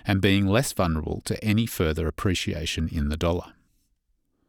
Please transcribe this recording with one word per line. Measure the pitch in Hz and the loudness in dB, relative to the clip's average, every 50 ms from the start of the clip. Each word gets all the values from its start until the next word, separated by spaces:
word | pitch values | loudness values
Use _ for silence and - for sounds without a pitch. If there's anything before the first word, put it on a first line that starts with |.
| - | 0
and | - 104 98 | 0 2 4
being | 92 101 98 98 98 | 4 4 4 4 4
less | 98 98 113 135 - - | 4 4 2 2 0 0
vulnerable | - 95 85 80 78 78 - - - - | 0 0 0 0 0 -2 -4 -6 -6 -4
to | - - - - | -6 -6 -2 0
any | 107 104 110 117 | 0 2 2 2
further | 113 - - 92 80 78 80 82 80 | 0 0 0 0 0 0 0 -2 -4
appreciation | - - - 104 92 - - - - - 82 - - - 80 78 | -4 -2 -2 -2 0 0 -2 -4 -4 -4 -4 -4 -4 -2 -2 -2
in | - 82 73 71 | -2 -2 -2 -2
the | 76 | -2
dollar. | 78 85 87 82 87 - - - _ _ _ _ _ _ _ _ _ _ _ _ _ _ _ _ _ _ | 0 0 0 0 -2 -4 -8 -16 _ _ _ _ _ _ _ _ _ _ _ _ _ _ _ _ _ _